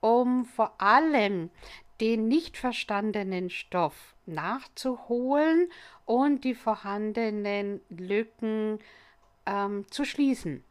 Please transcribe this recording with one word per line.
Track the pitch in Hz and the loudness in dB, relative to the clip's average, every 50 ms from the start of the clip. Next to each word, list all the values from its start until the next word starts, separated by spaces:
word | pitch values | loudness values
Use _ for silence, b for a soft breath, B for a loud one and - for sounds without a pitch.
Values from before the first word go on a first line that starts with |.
um | - 220 233 240 247 247 247 254 247 | 4 4 4 4 4 4 2 0 0
vor | 247 - - 220 - - _ | -4 -2 -2 -2 -2 -2 _
allem | 185 202 214 262 320 320 302 262 208 202 202 180 165 170 B B B B B B B B - - | 2 6 6 6 6 4 4 4 2 2 0 -2 -4 -6 B B B B B B B B -8 -2
den | 226 220 226 226 220 220 | 0 0 2 2 2 2
nicht | 262 320 330 - - - | 2 2 0 -2 -12 -4
verstandenen | - 254 233 - - - 214 202 202 214 202 208 202 190 190 180 185 180 | -4 -4 -4 -4 -6 -4 -2 -2 -2 -2 -2 -2 -4 -2 -4 -4 -4 -6
Stoff | - - - _ - 180 170 151 - - - - _ _ _ - | -8 -10 -12 _ 0 0 0 0 -2 -6 -20 -20 _ _ _ -10
nachzuholen | 165 160 147 175 220 269 - - _ - - 262 254 240 - - 233 240 247 254 277 294 302 320 320 330 359 349 349 B B B B B B | -8 -6 -4 -4 -6 -6 -8 -14 _ -6 -4 -4 -4 -4 -4 -4 -4 -2 0 2 2 4 4 6 6 4 4 2 -2 B B B B B B
und | - 226 240 269 294 285 262 - | 0 2 2 4 4 2 2 0
die | 262 247 | -2 -4
vorhandenen | 233 - 226 214 208 - 202 202 208 214 214 208 233 233 220 208 208 208 202 202 202 202 202 202 196 - _ | -2 -2 -2 -2 -2 -4 -6 -6 -4 -4 -2 -2 -2 -2 -2 -2 -2 -2 -2 -2 -2 -2 -4 -6 -8 -10 _
Lücken, | 196 165 185 185 196 208 226 220 _ _ - 220 220 220 214 214 214 208 B B B B B B B B B _ _ _ _ - | -14 -12 -6 -2 0 0 0 -2 _ _ -4 -2 -2 0 -2 -2 -4 -4 B B B B B B B B B _ _ _ _ -4
ähm, | 202 202 202 202 202 202 202 _ | -2 -2 -2 -2 -4 -6 -8 _
zu | - - 285 | -6 -6 -6
schließen. | - - - 285 269 262 240 - 175 143 123 - _ | -4 0 0 2 2 2 0 -4 -8 -8 -8 -10 _